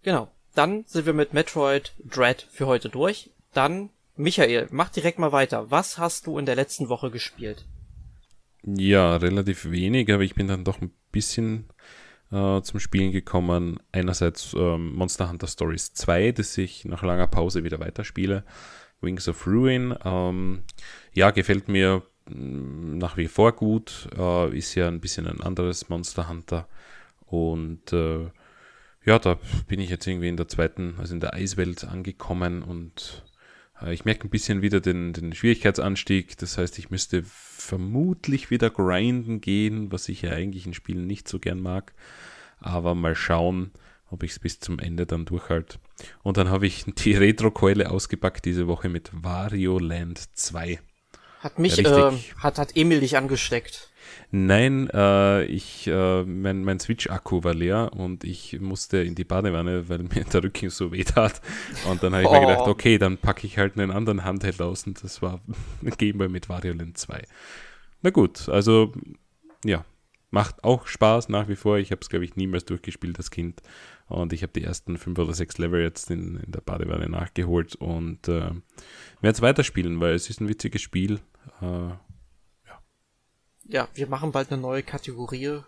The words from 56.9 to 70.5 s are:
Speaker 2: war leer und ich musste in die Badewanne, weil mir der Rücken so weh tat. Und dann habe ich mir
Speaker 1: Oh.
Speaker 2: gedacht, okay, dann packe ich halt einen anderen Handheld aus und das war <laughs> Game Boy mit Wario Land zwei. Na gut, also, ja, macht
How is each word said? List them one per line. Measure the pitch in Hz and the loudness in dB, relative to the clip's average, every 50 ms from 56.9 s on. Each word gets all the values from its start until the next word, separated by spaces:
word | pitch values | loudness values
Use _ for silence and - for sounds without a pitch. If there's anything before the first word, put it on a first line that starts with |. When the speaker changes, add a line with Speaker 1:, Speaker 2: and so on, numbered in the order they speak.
| 117 - - - 92 90 - - 95 90 82 | -4 -2 -2 -6 -6 -6 -4 0 -2 0 2
Speaker 2:
war | 87 85 | 0 0
leer | 82 85 87 98 110 117 - - | 2 2 2 2 2 0 -2 -4
und | - 92 90 92 90 - | -6 -6 -6 -6 -6 -8
ich | 87 90 - - - - - | -10 -10 -10 -10 -12 -10 -8
musste | 95 95 95 95 - - - 95 | -6 -6 -6 -6 -4 0 0 0
in | 87 87 87 | 2 0 -2
die | 87 90 | -6 -4
Badewanne, | - 90 95 101 101 87 82 85 87 90 90 85 87 | -2 -2 0 0 0 0 0 0 0 -2 -2 -2 -4
weil | 87 85 | -4 -4
mir | 87 90 - 98 82 | -4 -2 -2 -2 -2
der | - - 92 85 | 2 0 2 2
Rücken | 98 - - - 92 | 2 -4 -4 -6 -6
so | - - 95 85 85 | -4 -4 -6 -4 -2
weh | 95 95 | -4 -2
tat. | - - 123 113 101 - - - - - - - - - - - - | 2 4 4 4 4 2 -4 -12 -12 -12 -10 -10 -10 -10 -6 -2 -2
Und | 95 - | -2 0
dann | - - 92 | 0 2 4
habe | 95 - | 4 6
ich | 180 | 8
mir | - | 8
Speaker 1:
Oh. | 143 139 | 8 8
Speaker 2:
gedacht, | 131 127 123 123 | 8 6 6 4
okay, | 127 101 - - 117 113 | 2 2 4 6 6 6
dann | 101 98 92 95 | 8 6 2 2
packe | - - 101 98 - - | 2 0 0 0 0 -6
ich | 101 - | -6 0
halt | 104 98 98 - | 0 0 2 2
einen | 107 101 95 | 0 -2 0
anderen | 92 101 110 110 104 98 85 | 0 0 0 0 0 0 0
Handheld | 95 92 98 95 98 90 92 | -4 -4 -2 -2 -4 -2 -2
aus | 87 87 92 - - | -4 -4 -4 -6 -8
und | 101 95 - - | -10 -10 -10 -12
das | 95 - - | -14 -8 -6
war | - 90 90 90 - - 110 - - | -6 -6 -6 -8 -10 -12 -10 -10 -10
<laughs> | - - - - - - | -10 -12 -8 -6 -8 -2
Game | - 110 107 101 | 0 0 0 2
Boy | 101 95 92 | 0 -2 -2
mit | 92 90 - | -2 -6 -6
Wario | - 87 90 90 92 85 | -6 -8 -4 -4 -4 -4
Land | 82 85 82 85 | -4 -8 -10 -10
zwei. | - - - - - - - - - - - - - - - - - - - - _ | -12 -12 -10 -10 -12 -12 -14 -20 -20 -20 -20 -20 -18 -20 -20 -20 -20 -20 -20 -16 _
Na | - 180 | 0 4
gut, | 190 - 107 87 - - - | 6 6 6 6 4 -4 -6
also, | - - 101 101 113 113 110 110 107 - - - - - _ _ _ _ _ _ - - _ - | 2 2 4 6 8 8 8 6 4 0 -12 -14 -14 -18 _ _ _ _ _ _ -20 -20 _ 0
ja, | 107 98 85 82 - _ _ _ _ _ _ _ _ | 0 0 0 -2 -10 _ _ _ _ _ _ _ _
macht | - 101 104 - | 0 2 2 0